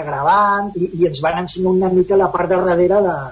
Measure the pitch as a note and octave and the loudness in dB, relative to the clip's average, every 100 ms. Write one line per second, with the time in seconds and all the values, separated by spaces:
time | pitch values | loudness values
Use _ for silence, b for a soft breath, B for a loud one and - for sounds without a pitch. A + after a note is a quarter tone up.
0 | D3+ C#3 D3 G3 G#3 G3+ G3+ F3+ F3+ E3 | -4 -2 2 2 2 0 -4 -4 -6 0
1 | F3 C#3+ D#3+ E3+ F3+ F3+ F#3 F#3 F#3 F3+ | -2 0 -4 -2 -6 -2 0 2 2 2
2 | F3+ G3 F3+ F3 E3+ F3+ F#3 F3 F3+ G3+ | 2 2 2 0 0 0 0 2 2 2
3 | F#3+ D#3 C3+ | 2 -2 -8